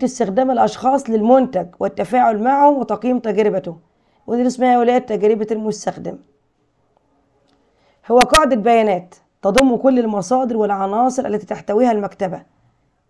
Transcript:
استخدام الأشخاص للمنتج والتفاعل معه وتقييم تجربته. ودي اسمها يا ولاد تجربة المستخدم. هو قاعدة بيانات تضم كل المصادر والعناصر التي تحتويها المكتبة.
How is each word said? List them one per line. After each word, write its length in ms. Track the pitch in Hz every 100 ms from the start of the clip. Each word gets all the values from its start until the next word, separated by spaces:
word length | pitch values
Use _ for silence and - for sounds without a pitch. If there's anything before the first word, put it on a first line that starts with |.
استخدام 460 | 254 - 226 190 262
الأشخاص 600 | 240 214 - 247 269 269
للمنتج 560 | 220 214 262 254 185 175 -
والتفاعل 600 | 196 196 190 247 240 214
معه 260 | 233 277 285
وتقييم 480 | 285 240 208 247 254
تجربته. 580 | 233 196 208 190 185 160 _ _ _ _ -
ودي 200 | 233 247
اسمها 260 | 254 254
يا 60 | 247
ولاد 220 | 233 247 247
تجربة 400 | 208 208 220 214
المستخدم. 680 | 220 214 208 - 175 170 - _ _ _ _ _ _ _ _ _ _ _ _ _ _ _ _ _ _ -
هو 80 | 240
قاعدة 380 | 240 311 302 240
بيانات 580 | 208 233 214 180 180 - _ _
تضم 340 | 196 202 269 233
كل 220 | 262 254
المصادر 580 | 226 208 - 254 262 226
والعناصر 680 | 208 196 196 208 254 254 247
التي 200 | 208 208
تحتويها 460 | 185 - 208 247
المكتبة. 500 | 214 196 - 190 165 - _ _ _ _ _ _